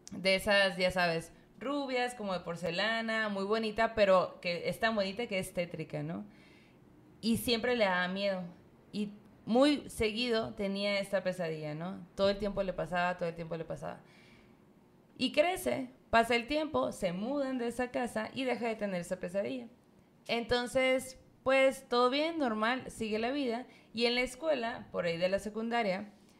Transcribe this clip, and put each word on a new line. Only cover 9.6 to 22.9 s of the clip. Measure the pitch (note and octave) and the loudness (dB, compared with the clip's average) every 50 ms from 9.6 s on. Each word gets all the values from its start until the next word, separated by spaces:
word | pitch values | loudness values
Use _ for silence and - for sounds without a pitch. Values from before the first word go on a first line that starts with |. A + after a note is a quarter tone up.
| C4+ D4 D4 B3 - - | 6 6 6 2 -2 -6
seguido | - - A#3 G#3+ G#3+ A3 B3 B3 A3+ A3 A3+ B3 A3 | -4 -2 -2 0 0 0 0 0 0 0 0 -2 -4
tenía | - G#3 G3 G3 G3 G3+ G3+ G3+ G3 | -4 -4 -2 -2 -2 0 0 0 0
esta | G3 - - F#3+ F#3 | -2 -2 -2 -2 0
pesadilla, | F#3 F3+ E3 F3+ E3 D#3+ D#3 D#3 D3+ D3+ | -2 -2 -2 -4 -4 -4 -6 -6 -6 -6
¿no? | D#3 E3 F#3 F#3+ F#3+ F3+ - - | -6 -8 -8 -10 -10 -14 -10 -2
Todo | - G3 G3 | 2 2 2
el | G3+ G3+ | 2 2
tiempo | G#3 G3+ G3+ G3 G3 | -2 -2 -2 -2 -2
le | F#3 F3+ | -2 -2
pasaba, | - D#3+ D3+ F3+ F3+ F3 F3+ F3+ F3 | -4 -4 -2 0 0 0 0 0 -2
todo | F3+ E3+ | -4 -4
el | E3 | -4
tiempo | E3 E3+ D#3+ E3+ E3 | -6 -8 -6 -6 -6
le | D#3+ | -6
pasaba. | - D#3 C#3+ D#3 E3 - - - - - - - - - - - - - - - - _ - - _ _ _ _ _ - - | -8 -8 -8 -8 -10 -10 -12 -14 -20 -20 -20 -20 -20 -20 -20 -20 -20 -20 -20 -20 -20 _ -20 -20 _ _ _ _ _ -6 -4
Y | - C4 | -2 2
crece, | B3+ C#4+ D4+ F4 F#4 F4+ - B3+ - - C4 B3 - - _ _ | 2 4 2 4 2 -2 -2 -2 -4 -4 -4 -8 -12 -18 _ _
pasa | - A3+ A3+ A3+ A#3+ | 4 4 4 4 2
el | A#3+ A3+ A#3 | 0 0 0
tiempo, | D4 D4+ D#4 D4 D#4 B3+ C4 - | -2 -2 -2 -2 -2 -2 -2 -2
se | G#3+ - - F3+ | -2 -4 -4 -4
mudan | E3+ F3+ G#3 A#3+ C#4 D4 C#4 C4 C4 B3+ | -4 -4 -4 -4 -2 -2 -2 -2 -2 -2
de | A#3 A#3 | -2 -4
esa | A#3 A#3 B3+ B3 | -2 -4 -4 -4
casa | - C4 B3 A3 - A3 G#3+ - - | -2 -4 -4 -4 -4 -6 -6 -6 -6
y | - C4+ | -4 -2
deja | B3+ A#3+ G#3 A3+ A#3 | -2 -2 -2 -2 -4
de | A3 | -4
tener | G#3+ G#3+ G3+ F#3 F3+ | -2 -4 -4 -4 -4
esa | E3+ - F#3 F3+ | -4 -4 -6 -6
pesadilla. | - F3+ E3+ G3 G#3 A#3+ C4+ B3+ A#3+ A3+ - - _ _ _ - _ _ _ _ _ - | -6 -4 -4 -2 -2 -2 -4 -8 -8 -12 -16 -20 _ _ _ -20 _ _ _ _ _ -4
Entonces, | A3 A#3 A#3 - A#3+ B3 B3 A#3+ - C4 C4 C4 C4 C4 B3+ - - - - - - - - | -4 -4 0 0 0 0 0 0 0 2 4 4 4 2 0 -4 -12 -18 -20 -20 -20 -6 0
pues, | C4 C4 C4+ C4+ C4+ C4 C4 - - | 2 4 6 6 6 4 2 -2 -2
todo | B3 A#3+ B3 B3 | 2 4 4 4
bien, | B3+ C#4+ D4+ E4 E4+ E4 | 4 2 0 0 0 0
normal, | C#4+ A#3+ G#3+ G#3+ G#3+ A3 B3+ C4 A3+ | 0 0 0 0 0 0 0 -2 -4
sigue | - | -8